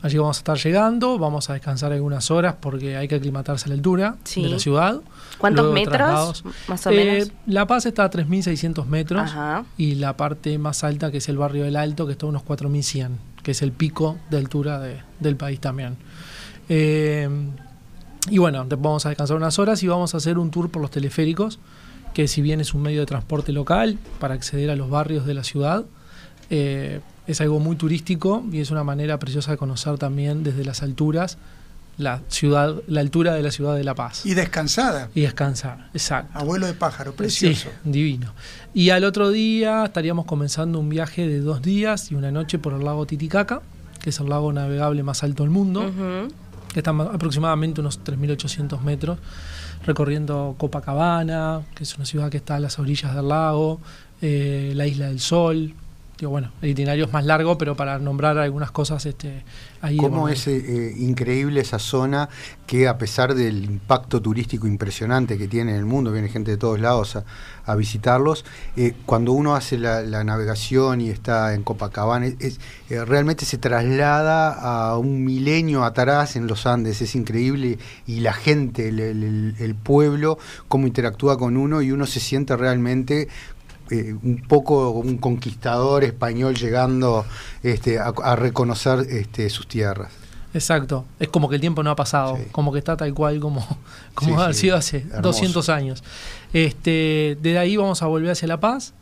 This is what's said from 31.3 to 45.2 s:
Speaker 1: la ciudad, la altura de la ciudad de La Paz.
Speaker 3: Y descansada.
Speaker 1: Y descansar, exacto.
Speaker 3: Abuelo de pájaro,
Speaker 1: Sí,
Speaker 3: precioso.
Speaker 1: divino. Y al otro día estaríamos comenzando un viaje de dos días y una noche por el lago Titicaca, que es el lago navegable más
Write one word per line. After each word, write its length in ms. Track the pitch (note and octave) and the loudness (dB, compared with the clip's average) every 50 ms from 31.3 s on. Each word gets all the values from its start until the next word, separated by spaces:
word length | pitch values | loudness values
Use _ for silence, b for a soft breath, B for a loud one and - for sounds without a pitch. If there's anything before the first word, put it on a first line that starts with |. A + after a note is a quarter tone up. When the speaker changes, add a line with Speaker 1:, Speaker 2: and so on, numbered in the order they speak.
| - b b b b b b b b b b - - | -6 b b b b b b b b b b -20 -10
Speaker 1:
la 240 | - C#3+ C3+ B2 C3 - - | -4 -4 -4 -4 -4 -6 -6
ciudad, 460 | - - - D3 C#3+ D3 C#3+ D3+ D#3 D#3+ - - | -4 0 2 4 4 4 4 2 0 -4 -6 -2
la 120 | D#3+ D3+ | 0 0
altura 340 | C#3+ C#3+ C#3 E3 E3 F3 E3 | 0 2 2 4 4 4 2
de 80 | D#3 D3 | 2 0
la 80 | D3 - | -2 -2
ciudad 240 | - C#3+ C#3+ D3 | -2 -2 0 0
de 80 | C#3+ C#3+ | 0 0
La 100 | C#3 C3+ | -2 -4
Paz. 320 | B2+ B2+ A#2 - - - | -4 -6 -8 -8 -6 -2
Speaker 3:
Y 80 | C#4+ F#3 | 0 2
descansada. 760 | F3 F#3 - - E3 D#3 D3 - - C#4 B3+ F#3 C#3+ B2+ A2 - | 2 2 0 0 -2 -2 0 0 2 2 2 0 -2 -6 -4 0
Speaker 1:
Y 60 | D#3+ | 2
descansar, 680 | D3 C#3 - - D3 C#3+ C3+ A#2+ - C3+ B2 B2+ - - - | 2 2 2 0 -2 0 -2 -2 -6 -8 -10 -12 -16 -12 -8
exacto. 420 | E3 - - C#3+ C3 - - - | -6 -4 -2 -2 -4 -4 -6 -8
Speaker 3:
Abuelo 300 | D3 D3 D3 F3 F#3+ F#3 | -6 -2 -2 0 0 0
de 80 | F3+ F3 | -2 -2
pájaro, 380 | - F3 D#3+ - - C#3 C#3 B2+ | -2 -2 -2 -2 -4 -12 -12 -6
Speaker 1:
Sí, 40 | |
Speaker 3:
precioso. 520 | - G#3 G#3+ - - G3 F3 D#3 - - - - - - | -4 -2 -2 0 4 4 4 4 4 -2 -8 -12 -8 -4
Speaker 1:
divino. 480 | D3+ C#3+ C#3+ D3+ D#3 C#3 B2 B2 A2+ G#2 B B B B B B B - | -2 0 2 2 0 0 -2 -6 -8 -10 B B B B B B B 2
Y 160 | - F3 F3+ | 4 6 6
al 140 | F3+ F#3 F#3+ | 8 6 4
otro 260 | G3+ F#3+ G#3 G3+ G3+ | 4 4 4 2 4
día 540 | G3+ A3 A3 A3 A3 A3 A3 A3 A3 A3 A3 | 4 4 2 2 2 2 2 2 2 2 0
estaríamos 400 | G#3 - F3 D#3+ D#3+ E3+ E3+ E3 | 0 0 0 0 0 0 -2 -2
comenzando 560 | E3 E3+ D3 C#3+ C#3+ - - D#3+ E3 E3 E3 | -2 -2 -2 -2 -2 -2 -2 -2 -2 0 -2
un 80 | D3+ D3+ | -2 0
viaje 400 | D3+ D#3+ D#3+ D#3+ - - F3 D#3+ | 0 -2 -2 -4 -4 -2 -2 0
de 100 | D3 C#3+ | 0 0
dos 220 | C#3+ D3 D#3 C3 B2+ | 0 0 -2 0 0
días 480 | F3+ G3 G3+ G#3 G#3+ G#3+ G3 - - | 2 2 2 2 2 0 -2 -4 -4
y 60 | D3+ | -4
una 160 | C#3 C#3 C#3 C#3 | -2 -2 -2 -2
noche 260 | D3+ D#3+ D#3 - E3+ | -2 -2 -2 -4 -4
por 140 | C#3+ D#3 C#3 | -2 -2 -4
el 120 | C#3 C#3+ | -2 -2
lago 220 | D3 D3 D3+ D3+ | -2 -2 -2 -2
Titicaca, 560 | C#3 D#3 D3 D#3 D#3+ D3+ G3 G3+ G3+ A#3 C#4+ - - - - - - - - | -4 -4 -4 -4 0 0 0 0 0 -2 -8 -8 -14 -20 -20 -20 -20 -18 -8
que 100 | - D#3+ | -6 -6
es 80 | D3 - | -4 -4
el 100 | D3 C#3 | -2 -2
lago 240 | C#3+ D3 D3+ D3+ D3 | 0 0 0 0 0
navegable 520 | C#3+ C#3+ C#3 C#3 C#3+ D3 D3 D3 D3 C#3 | -2 -2 -2 -2 0 0 0 0 0 0
más 180 | C#3 C3+ - | -2 -2 -2